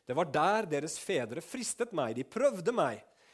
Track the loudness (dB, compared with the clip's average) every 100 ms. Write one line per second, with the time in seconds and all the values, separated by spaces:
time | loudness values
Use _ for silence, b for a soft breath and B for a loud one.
0 | -2 0 2 4 4 4 2 -2 -2 -6
1 | -2 -2 0 -6 -8 -8 -6 -4 -2 0
2 | 0 -2 -4 0 2 2 0 2 2 0
3 | -10 b b